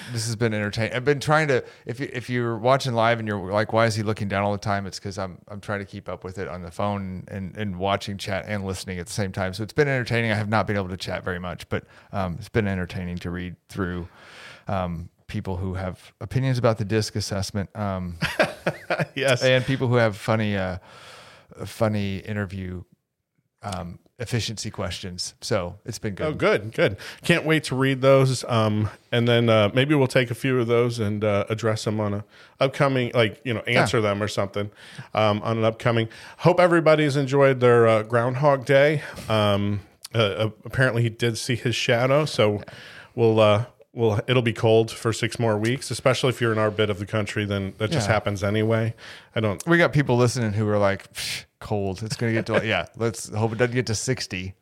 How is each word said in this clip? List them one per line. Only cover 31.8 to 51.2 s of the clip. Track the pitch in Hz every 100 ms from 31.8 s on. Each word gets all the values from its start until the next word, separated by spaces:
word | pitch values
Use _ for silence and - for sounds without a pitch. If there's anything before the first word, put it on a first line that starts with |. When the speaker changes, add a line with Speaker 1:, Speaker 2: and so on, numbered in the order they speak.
Speaker 2:
them | - 107
on | 104
a | 101 - - - -
upcoming, | 135 139 143 131 120
like, | 127 110 95
you | 127
know, | 107 -
Speaker 1:
Yeah. | 120
Speaker 2:
answer | 127 120
them | 104 101
or | 104
something, | - 98 101 104 - - - -
um, | 104 107 104
on | 110 113
an |
upcoming. | 110 110 123 117 113 - - -
Hope | 160 180
everybody's | 175 170 156 156 151 139
enjoyed | 135 139 135 127
their, | 123 120 113
uh, | 110
Groundhog | 107 120 123 127 147 139
Day. | 120 135 147 151 - - -
Um, | 110 104 101 101 104 - _ -
uh, | 113
uh, | 104 87 110 -
apparently | 113 127 131 117
he | 117
did | 107 120 113
see | - 120
his | 123
shadow, | 113 - 117 131 143
so | 147 - 107
Speaker 1:
Yeah. | 104 - - - - - -
Speaker 2:
we'll, | 113 110
uh, | 107 104 117 - _
we'll, | 127 113 104 -
it'll | 123
be | 120
cold | 107 113 110 110
for | - 117
six | 107 110 -
more | 113 104
weeks, | 110 131 -
especially | 117 131 117 139
if | 120
you're | 117
in | 110
our | 107
bit | 101 107
of | 95
the | 101
country, | 110 98 -
then | 104 101 95 -
that | 110
just | 156 104
Speaker 1:
Yeah. |
Speaker 2:
happens | 107 104 101
anyway. | 101 107 110 113 113 - - - -
I | -
don't | 110 90 -
Speaker 1:
We | 170
got | 156
people | 139 127 120
listening | 123 131 113
who | 104 107
are | 104
like, | 98 95 -
"Psh, | -